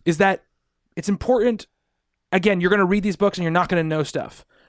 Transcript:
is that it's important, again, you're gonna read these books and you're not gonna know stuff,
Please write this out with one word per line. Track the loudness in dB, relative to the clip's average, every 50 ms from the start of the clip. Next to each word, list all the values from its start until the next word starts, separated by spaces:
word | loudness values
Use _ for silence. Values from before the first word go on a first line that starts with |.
| -2
is | -2 2 2
that | 2 2 2 -2 _ _ _ _ _ _ _ _ _ _ -12
it's | -8 -4 -4
important, | -4 -2 0 0 0 2 2 0 -2 -2 -8 _ _ _ _ _ _ _ _ _ _ _ _ -2
again, | -2 0 2 2 2 2
you're | 2 2
gonna | 2 2 2
read | 2 2 0 0
these | -2 -2
books | 0 0 -2 0 -2
and | -4
you're | 0
not | 0 0 0 0
gonna | 0 -2 0
know | -2 -2 -2
stuff, | -4 -4 -4 -8 -8 -10 -16 -20 -20 _ _ _ _